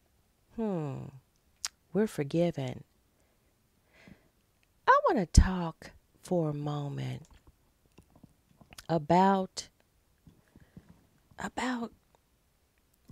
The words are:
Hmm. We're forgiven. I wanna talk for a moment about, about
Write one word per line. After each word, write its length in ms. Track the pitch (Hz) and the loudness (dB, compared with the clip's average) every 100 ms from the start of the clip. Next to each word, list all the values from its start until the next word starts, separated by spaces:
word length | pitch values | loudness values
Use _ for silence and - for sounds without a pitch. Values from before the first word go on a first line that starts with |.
| _ _ _ _ _ - | _ _ _ _ _ -8
Hmm. 480 | 220 180 151 131 131 135 _ _ _ _ - _ _ | -4 -4 -6 -8 -12 -16 _ _ _ _ -14 _ _
We're 120 | 185 214 | -2 -2
forgiven. 800 | - 139 165 175 151 131 123 - _ _ _ _ _ _ _ _ _ _ - - - _ _ _ _ _ _ - | -4 -2 0 0 -2 -8 -10 -16 _ _ _ _ _ _ _ _ _ _ -20 -20 -20 _ _ _ _ _ _ 4
I 140 | 554 571 | 4 6
wanna 160 | 302 | 2
talk 680 | 180 - 185 185 165 - - - _ _ | 6 6 6 0 -6 -8 -20 -20 _ _
for 280 | - 180 156 | -4 -2 -2
a 40 | |
moment 680 | 147 147 147 143 139 131 127 151 - - _ _ _ _ - - - - _ _ _ - - - | -4 -6 -6 -6 -8 -8 -10 -14 -20 -20 _ _ _ _ -20 -20 -20 -20 _ _ _ -20 -14 -4
about, 840 | 165 147 175 190 196 190 - - _ _ _ _ _ - - _ - - - - - _ _ _ - | -2 2 4 6 4 -2 -10 -16 _ _ _ _ _ -20 -20 _ -20 -20 -20 -20 -20 _ _ _ -12
about 520 | 202 - 247 240 233 - _ _ _ _ _ _ _ _ _ _ - | -10 -6 -4 -4 -8 -14 _ _ _ _ _ _ _ _ _ _ -20